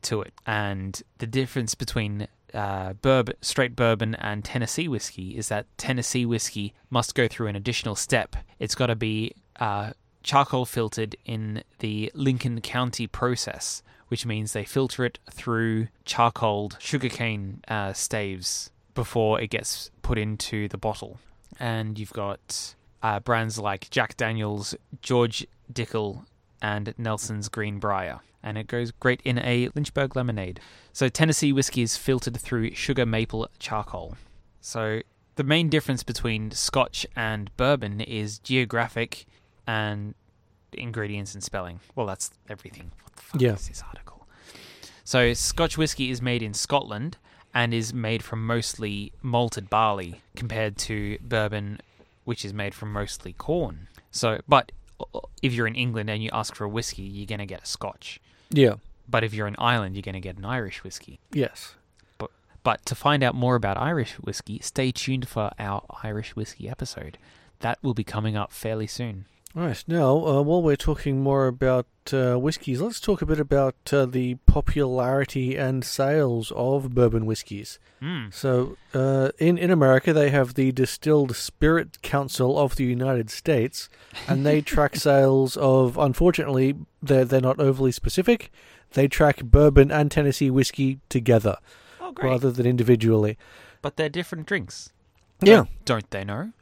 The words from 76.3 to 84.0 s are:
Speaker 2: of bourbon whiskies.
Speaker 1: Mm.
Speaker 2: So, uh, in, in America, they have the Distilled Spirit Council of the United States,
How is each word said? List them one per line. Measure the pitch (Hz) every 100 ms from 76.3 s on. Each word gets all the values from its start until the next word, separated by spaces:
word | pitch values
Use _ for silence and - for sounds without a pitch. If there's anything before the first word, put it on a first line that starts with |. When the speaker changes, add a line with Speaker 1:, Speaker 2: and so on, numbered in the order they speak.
| 117 110
Speaker 2:
of | - 123 139 135
bourbon | 123 120 113
whiskies. | 110 110 - 101 107 - _ -
Speaker 1:
Mm. | 139 175 110
Speaker 2:
So, | - 139 127 127 - -
uh, | 131 135 135 135 -
in, | 160 175
in | 175
America, | 175 135 131 -
they | 151 143
have | 139 127
the | 127 131
Distilled | 131 127 - 151 151 135
Spirit | 117 - - 151 165 - -
Council | - 143 135 - 127 147
of | 139 -
the |
United | 127 123 131 127 113
States, | - - 139 123 - - -